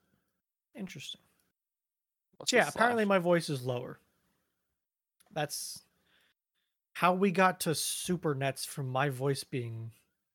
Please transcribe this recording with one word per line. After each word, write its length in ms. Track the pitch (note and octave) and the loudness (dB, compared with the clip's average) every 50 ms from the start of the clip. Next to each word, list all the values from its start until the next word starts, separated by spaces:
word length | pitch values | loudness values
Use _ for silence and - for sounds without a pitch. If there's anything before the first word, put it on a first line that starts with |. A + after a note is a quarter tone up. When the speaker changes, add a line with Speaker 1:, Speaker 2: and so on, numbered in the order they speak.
| _ _ _ _ _ _ _ _ _ _ _ _ _ _ - | _ _ _ _ _ _ _ _ _ _ _ _ _ _ -14
Speaker 1:
Interesting. 480 | C4+ G3+ F#3 - D3 - - - - _ _ _ _ _ _ _ _ _ _ _ _ _ _ _ _ _ _ _ _ _ _ _ - | -12 -12 -10 -10 -12 -12 -12 -14 -14 _ _ _ _ _ _ _ _ _ _ _ _ _ _ _ _ _ _ _ _ _ _ _ -10
Speaker 2:
What's 120 | - - | -2 2
Speaker 1:
So, 60 | - | 4
Speaker 2:
a 40 | A#3+ | 4
Speaker 1:
yeah, 80 | F3+ D3 | 4 4
apparently 360 | - - A3 A#3+ A#3+ A#3 G#3+ | 2 2 2 4 4 2 2
Speaker 2:
slash? 20 | |
Speaker 1:
my 120 | G3+ G3 F#3+ | 4 4 4
voice 300 | E3+ F3 F3 E3+ D#3+ - | 4 4 4 4 2 0
is 160 | D3+ C3 B2 | -4 -4 -4
lower. 340 | B2+ B2+ B2 B2 - - - _ _ _ _ _ _ _ _ _ _ _ _ _ _ _ _ _ _ _ _ _ _ _ _ _ _ - | -4 -4 -4 -6 -8 -12 -16 _ _ _ _ _ _ _ _ _ _ _ _ _ _ _ _ _ _ _ _ _ _ _ _ _ _ -6
That's 520 | D#3 D3+ D3 - - - - - - - _ _ _ _ _ _ _ _ _ _ _ _ _ _ _ _ _ _ _ _ _ - | -6 -4 -4 -6 -8 -10 -10 -12 -14 -18 _ _ _ _ _ _ _ _ _ _ _ _ _ _ _ _ _ _ _ _ _ -4
how 200 | - - F3 F#3 | 2 4 4 4
we 160 | F#3 G3 G3+ | 4 4 2
got 300 | F3 F3 F#3+ F#3 F3+ - | 4 6 4 4 4 2
to 100 | - F3 | -2 -2
supernets 960 | D3+ - - - - - - - F3+ E3+ - D#3+ D3 C3 C3+ C3+ C3 - - | -2 -2 -2 -4 -6 -4 -4 -2 -2 -2 0 -2 -2 0 0 -2 -2 -4 -8
from 220 | - - - C#3 B2+ | -10 -8 -8 -6 -4
my 200 | B2+ C3 C#3 D3 | 0 0 0 0
voice 360 | C3 B2 C3 C#3+ C#3 C3+ - | 0 -2 0 -2 -2 -2 -4
being 480 | - - C3+ A#2+ A#2 A2+ A2+ A2+ A2+ - _ _ _ _ _ _ _ _ | -6 -6 -6 -6 -6 -8 -10 -10 -12 -14 _ _ _ _ _ _ _ _